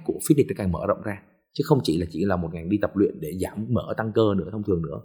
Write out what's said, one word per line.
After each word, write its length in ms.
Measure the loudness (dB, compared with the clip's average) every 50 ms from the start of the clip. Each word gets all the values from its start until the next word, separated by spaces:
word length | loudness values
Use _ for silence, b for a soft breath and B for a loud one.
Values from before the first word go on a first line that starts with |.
| -4
của 100 | -6 -4 -2 2 4
fitness 180 | 4 4 4 2
nó 60 | 0
càng 160 | -2 -2 -2 0
mở 80 | 0 0 0
rộng 140 | 0 0 -2
ra. 180 | -6 -8 -8 -10 _ _ _ _ _ _
Chứ 100 | -4 2
không 120 | 4 4 4 4
chỉ 160 | 2 0 0
là, 80 | -2 -2
chỉ 140 | -2 -2 0
là 120 | 0 0
một 140 | 0 -2 -4 -6
ngành 160 | -8 -4 -2
đi 100 | 0 0 0
tập 140 | 0 2
luyện 240 | 2 2 2 2 -2
để 120 | -8 -8 -6 -4
giảm 260 | -6 -6 -6 -6 -4 -2
mỡ, 240 | -2 -2 -2 -2 -4
tăng 160 | -6 -6 0 2
cơ 200 | 4 4 4 2
nữa, 120 | 0 -2 -4 -6
thông 100 | -6 -2
thường 160 | 0 0 0 0
nữa. 180 | -4 -6 -6 0